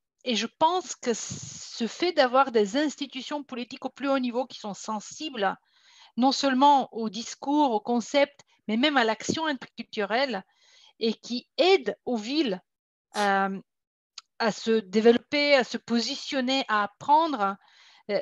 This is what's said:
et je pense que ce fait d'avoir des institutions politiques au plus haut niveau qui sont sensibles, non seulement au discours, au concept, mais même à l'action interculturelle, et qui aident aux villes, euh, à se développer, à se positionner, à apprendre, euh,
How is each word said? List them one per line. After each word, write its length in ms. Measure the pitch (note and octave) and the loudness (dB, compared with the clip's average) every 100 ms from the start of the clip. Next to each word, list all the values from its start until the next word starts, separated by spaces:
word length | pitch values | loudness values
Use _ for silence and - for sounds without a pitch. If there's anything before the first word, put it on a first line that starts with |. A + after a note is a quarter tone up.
| _ _ | _ _
et 120 | - A3 | -6 -4
je 100 | A3+ | -4
pense 500 | - D#4+ F4+ - - | 0 2 2 -4 -6
que 160 | B3 | -4
ce 720 | A3 - - - - - - A3+ | -4 -6 -12 -14 -16 -16 -6 -6
fait 260 | - F4 | -2 -2
d'avoir 400 | E4+ B3+ B3+ C4 | 2 2 4 2
des 240 | A3+ G#3 A#3 | 2 2 0
institutions 680 | D4+ - C#4 C4 A#3+ D4+ | -2 -4 -10 -12 -8 -8
politiques 440 | C#4+ B3 A#3+ B3+ C4+ | -8 -10 -10 -10 -12
au 40 | |
plus 180 | - C#4 | -6 -2
haut 100 | C4+ | 0
niveau 260 | B3 A#3 | 0 -4
qui 140 | B3+ - | -6 -8
sont 160 | G#3+ | -12
sensibles, 840 | F#3+ - G#3+ - - D#4 C4 G3 F#3 _ _ _ _ - - | -10 -8 -8 -10 -12 -12 -4 -2 -2 _ _ _ _ -12 0
non 140 | B3+ | 2
seulement 640 | B3+ C#4 C4 C#4+ C#4+ - | 2 2 4 6 6 2
au 140 | A3 A3+ | -4 -6
discours, 640 | F#3 A3+ - - D4 D4 | -8 -12 -10 -2 2 2
au 80 | A3 | 0
concept, 600 | - A#3+ G#3+ C#4+ D4 - _ _ - | 0 -2 0 2 2 -2 _ _ -4
mais 80 | A3 | 0
même 220 | D4 C#4+ | 2 2
à 60 | |
l'action 420 | A3 G#3+ - - D#4+ | 0 0 -4 -4 -2
interculturelle, 1000 | C#4 - - A#3 - G3 A3 C#4 G3+ - _ _ _ _ _ | -4 -8 -16 -10 -6 -2 -2 -2 -4 -10 _ _ _ _ _
et 160 | A3+ | -4
qui 340 | G#3+ - A#3+ - - | -4 -6 -10 -6 0
aident 400 | E4 F#4+ A3+ - | 4 4 2 -6
aux 140 | - A#3+ | -4 -4
villes, 420 | G#3 C#4+ C#4+ F3+ - _ _ _ _ G#3 | -2 -2 0 -2 -8 _ _ _ _ -2
euh, 420 | G3+ G3 G3 G3 - _ _ _ _ - - - | 0 2 0 -4 -12 _ _ _ _ -20 -20 -4
à 140 | A#3 | -2
se 200 | F#3+ - | -2 0
développer, 800 | A3+ F#3+ G3 A3 A#3+ - D4 C#4+ | 0 0 4 6 6 2 0 4
à 100 | C#4 | 4
se 140 | A3+ A#3+ | 4 -4
positionner, 880 | - A#3 A3 C4+ - C#4+ B3 C4+ C4+ | -2 -2 -2 -6 -6 -4 0 -2 0
à 140 | G#3+ | 0
apprendre, 760 | G3+ - - D4 E4 C4 G3 G3 _ _ _ _ - | -2 -4 2 4 4 0 -2 -4 _ _ _ _ -4
euh, 100 | G3+ | -4